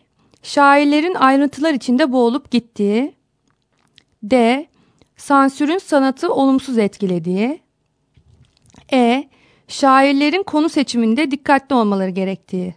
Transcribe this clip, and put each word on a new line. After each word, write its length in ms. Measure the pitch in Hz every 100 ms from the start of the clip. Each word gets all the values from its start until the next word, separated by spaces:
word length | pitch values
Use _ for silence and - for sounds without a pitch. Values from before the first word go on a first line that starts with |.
| _ _ _ _
Şairlerin 720 | - - 285 285 294 302 339 370
ayrıntılar 580 | 269 277 285 262 320
içinde 380 | 269 - 247 311
boğulup 400 | 254 233 269 -
gittiği. 640 | 240 233 - 202 214 285 - _ _ _ _ _ _ _ _ _ _
D. 440 | 208 254 233 262 330 _ _ _ _ _
Sansürün 600 | - 277 269 269 294 370
sanatı 560 | - 285 269 262 349
olumsuz 440 | - 269 269 - 233
etkilediği. 840 | 202 - 196 175 170 185 233 330 _ _ _ _ _ _ _ _ _ _ _ - -
E. 360 | 262 233 254 285 _ _ _ -
Şairlerin 760 | - 269 262 277 277 294 359
konu 260 | 392 302 311
seçiminde 640 | 311 262 233 226 240 311
dikkatli 440 | 269 - 269 - 262
olmaları 340 | 208 196 190
gerektiği. 640 | 185 190 190 - 185 180